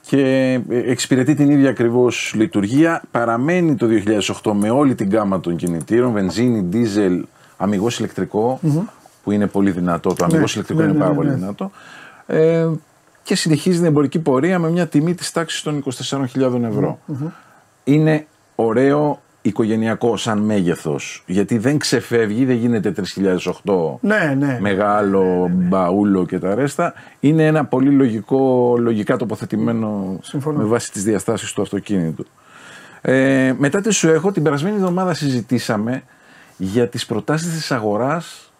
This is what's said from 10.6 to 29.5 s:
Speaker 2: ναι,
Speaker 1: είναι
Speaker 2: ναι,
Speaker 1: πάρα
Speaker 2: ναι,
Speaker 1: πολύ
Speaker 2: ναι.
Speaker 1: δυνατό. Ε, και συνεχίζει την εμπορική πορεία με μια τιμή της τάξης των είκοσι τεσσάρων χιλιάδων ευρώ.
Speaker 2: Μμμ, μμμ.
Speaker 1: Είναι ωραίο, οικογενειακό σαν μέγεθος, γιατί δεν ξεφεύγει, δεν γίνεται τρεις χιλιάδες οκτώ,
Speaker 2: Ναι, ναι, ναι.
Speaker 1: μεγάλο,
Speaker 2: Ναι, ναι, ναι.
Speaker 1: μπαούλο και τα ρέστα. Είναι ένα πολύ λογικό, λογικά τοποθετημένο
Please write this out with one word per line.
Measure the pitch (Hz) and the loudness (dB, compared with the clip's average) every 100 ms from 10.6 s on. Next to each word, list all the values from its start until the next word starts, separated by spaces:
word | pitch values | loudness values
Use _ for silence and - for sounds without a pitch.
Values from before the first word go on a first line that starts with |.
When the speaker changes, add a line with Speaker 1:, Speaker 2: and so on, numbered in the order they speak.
| - 160 | -4 0
Speaker 2:
ναι, | 160 | 2
Speaker 1:
είναι | 151 | 2
Speaker 2:
ναι, | |
Speaker 1:
πάρα | - | 0
Speaker 2:
ναι, | - | 0
Speaker 1:
πολύ | 151 | 0
Speaker 2:
ναι. | |
Speaker 1:
δυνατό. | 135 180 - 196 - - - - - - | -2 -6 -8 -10 -12 -20 -20 -20 -20 -4
Ε, | 156 160 165 165 151 _ _ _ _ | 2 2 2 0 -4 _ _ _ _
και | - | -4
συνεχίζει | 196 - 151 - 175 | -2 2 0 2 2
την | 170 | 4
εμπορική | 147 139 170 | 2 2 0
πορεία | 156 127 160 185 | 0 2 2 0
με | 165 | 0
μια | 170 170 | 0 0
τιμή | 151 160 | 0 0
της | 175 - | -2 -4
τάξης | - 165 - | -4 -4 -6
των | - 147 | -6 -4
είκοσι | 139 123 | -6 -8
τεσσάρων | 131 139 135 | -6 -4 -4
χιλιάδων | 131 131 123 | 0 0 0
ευρώ. | 117 107 - - - | -2 0 -2 -4 -10
Speaker 2:
Μμμ, | 139 | -8
μμμ. | 156 - - _ _ _ | -8 -10 -20 _ _ _
Speaker 1:
Είναι | - 147 156 151 151 _ _ | 0 2 4 2 -2 _ _
ωραίο, | - 113 110 135 147 151 135 _ _ | -2 0 4 4 2 0 -2 _ _
οικογενειακό | - 104 110 110 113 107 120 101 | -6 0 0 0 0 0 0 0
σαν | - 104 | -2 -2
μέγεθος, | 107 107 87 80 80 71 - - - | 0 2 0 -2 -4 -6 -6 -16 -4
γιατί | 92 101 120 | -2 0 0
δεν | 110 151 | 0 0
ξεφεύγει, | - 127 - 117 110 107 | 0 -2 0 0 0 0
δεν | 131 123 | 0 2
γίνεται | 120 117 104 | 2 0 0
τρεις | 95 92 | -4 -6
χιλιάδες | - 95 92 90 | -2 0 0 -2
οκτώ, | 87 92 95 80 67 | -6 -2 0 0 -2
Speaker 2:
Ναι, | 196 214 165 135 | 0 2 2 0
ναι, | 143 | 0
ναι. | 123 | -2
Speaker 1:
μεγάλο, | 98 95 104 104 101 98 | -2 0 2 2 2 2
Speaker 2:
Ναι, | 92 | 2
ναι, | 90 | 2
ναι. | 90 90 87 | 0 0 2
Speaker 1:
μπαούλο | 95 90 98 104 98 87 | 2 2 2 2 2 0
και | 92 | -2
τα | 87 | -2
ρέστα. | 104 139 - 170 - - - | -2 -2 -2 -4 -4 -20 -2
Είναι | 139 160 156 | 2 4 4
ένα | 156 | 2
πολύ | 139 127 135 | 0 2 4
λογικό, | 139 135 110 98 135 135 127 123 120 | 4 4 0 -2 0 2 2 2 2
λογικά | 117 110 101 127 | 2 0 0 -2
τοποθετημένο | 113 110 107 | -2 -6 -4